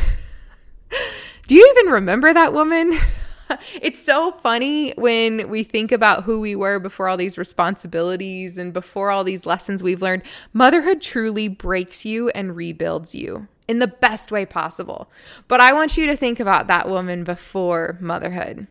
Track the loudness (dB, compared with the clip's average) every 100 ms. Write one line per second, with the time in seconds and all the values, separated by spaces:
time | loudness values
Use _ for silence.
0 | 0 0 -6 -16 -20 -20 -20 -20 -10 -8
1 | -8 -10 -18 -12 6 10 12 10 6 4
2 | 2 2 4 4 4 2 2 2 2 2
3 | 0 0 -8 -10 -10 -10 -10 -8 -8 -4
4 | 0 0 0 -2 -2 0 -2 -2 -4 -2
5 | 0 2 0 -2 -4 -6 -4 -4 0 2
6 | 4 2 0 -4 -4 -4 -2 -2 -6 -6
7 | -4 -2 -4 -8 -6 -2 -2 -4 -8 -4
8 | -4 -4 -8 -10 -12 -10 -10 -8 -8 -4
9 | -2 0 -2 -4 -4 -4 -4 -4 -2 -2
10 | -2 -4 -8 -20 -6 2 4 4 2 -2
11 | -2 -4 -4 -2 -4 -6 -4 -4 -6 -10
12 | -8 -4 -4 -4 -6 -8 -10 -6 -6 -6
13 | -8 -12 -10 -12 -14 _ -4 -2 -2 0
14 | -2 -2 -6 -6 -4 -6 -6 -8 -12 -12
15 | -16 _ -20 -14 0 6 6 6 2 0
16 | 0 0 -2 -2 2 2 2 0 0 -4
17 | -4 -6 -8 -10 -8 -4 -2 -2 -4 -8
18 | -8 -6 -6 -8 -10 -12 -18